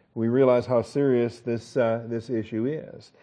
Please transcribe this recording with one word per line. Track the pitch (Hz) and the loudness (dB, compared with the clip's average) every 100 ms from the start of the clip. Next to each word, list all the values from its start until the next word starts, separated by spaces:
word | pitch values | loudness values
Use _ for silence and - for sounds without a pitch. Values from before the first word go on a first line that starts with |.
| _ | _
we | 117 113 | -4 0
realize | 123 131 123 113 | 4 6 4 2
how | 123 | 0
serious | 110 143 139 120 117 - | 0 0 2 2 0 -4
this, | 120 117 - 135 | -6 -6 -4 -2
uh, | 113 113 117 | 0 0 -4
this | 117 110 | -8 -4
issue | 117 104 110 123 | -6 -4 -4 -4
is. | 156 - - - _ | -4 -10 -18 -20 _